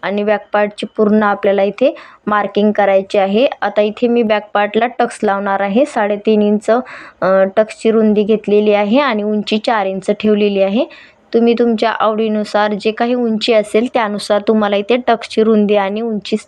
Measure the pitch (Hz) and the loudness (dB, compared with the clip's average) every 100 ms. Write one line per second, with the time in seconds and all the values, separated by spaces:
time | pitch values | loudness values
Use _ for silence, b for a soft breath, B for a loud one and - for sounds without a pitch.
0 | 170 202 208 208 208 208 208 208 214 - | -4 -4 -2 -2 -2 -2 -2 -4 -10 0
1 | 214 214 208 202 202 196 202 202 262 330 | 2 4 2 0 0 0 0 0 -2 -2
2 | B B - 202 196 202 214 208 196 196 | B B -4 -2 -2 0 0 2 2 2
3 | 196 208 190 208 269 - 202 202 214 208 | 0 -2 0 0 0 -2 -4 -2 -2 -2
4 | 240 240 220 214 208 202 208 214 240 240 | 0 0 0 -2 -2 -4 -2 0 -2 -2
5 | 240 - 208 196 202 196 202 202 285 247 | -4 -2 -2 -2 -2 -2 0 0 0 0
6 | 208 208 214 214 208 208 - 233 247 B | -2 -2 0 2 2 0 0 -2 -2 B
7 | B B 180 190 190 196 214 - 226 220 | B B 0 2 2 0 -2 -2 0 2
8 | 220 214 208 214 208 208 208 202 202 247 | 2 2 2 0 2 2 2 0 2 0
9 | 285 214 208 214 202 214 233 226 190 190 | 0 -2 -2 -4 -2 -2 0 -2 -2 -4
10 | 185 202 214 208 208 196 190 208 330 B | -4 -2 0 2 0 0 0 0 -4 B
11 | B B _ 226 233 233 240 220 226 - | B B _ 0 2 2 2 2 -2 0
12 | 208 214 220 214 208 208 208 208 220 214 | -2 0 -2 -2 -2 0 0 -2 -4 -2
13 | 233 247 233 220 - 220 208 214 247 254 | -2 0 -2 -2 0 0 2 -2 0 -2
14 | 214 208 - 208 202 220 208 202 208 240 | -2 -6 -2 -2 2 0 2 -2 0 -2
15 | 247 220 - - 220 220 208 208 196 208 | 0 -2 -2 0 2 2 2 2 0 -4
16 | 233 214 - 214 | -6 -6 -4 -6